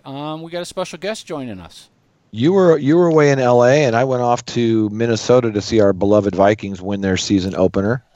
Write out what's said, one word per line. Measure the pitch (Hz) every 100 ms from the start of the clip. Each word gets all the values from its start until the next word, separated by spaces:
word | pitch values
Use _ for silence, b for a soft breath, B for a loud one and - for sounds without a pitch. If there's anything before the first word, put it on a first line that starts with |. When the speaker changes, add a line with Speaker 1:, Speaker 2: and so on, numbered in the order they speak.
| 143
Speaker 1:
Um, | 135 151 156
we | 165
got | 175
a | 175
special | - 180 165
guest | 185 220 -
joining | 156 127 95
us. | 80 - - _ _ _ _
Speaker 2:
You | 110 139
were, | 196 180 156
you | 135 165
were | 175
away | 156 147
in | 135
L | 123 123
A, | 120 143
and | 139 113
I |
went | 131 127
off | 120 120 -
to | 120 117 113 107
Minnesota | 107 117 117 - 123 120
to | 104
see | 98 113
our | 101
beloved | 92 98 107 98
Vikings | 92 98 107 101 95
win | 92 101
their | 98 92
season | - 98 92 87
opener. | 92 98 101 123 -